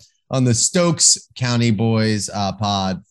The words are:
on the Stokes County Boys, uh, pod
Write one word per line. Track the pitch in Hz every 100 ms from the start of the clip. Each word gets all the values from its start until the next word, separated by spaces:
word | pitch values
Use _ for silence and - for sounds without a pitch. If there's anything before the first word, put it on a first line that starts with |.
| _ _ -
on | 131 127
the |
Stokes | 117 - 180 175 160 - - - -
County | 123 120 117
Boys, | 101 113 110 110 107 95
uh, | 104 98
pod | 95 104 101 95 90 -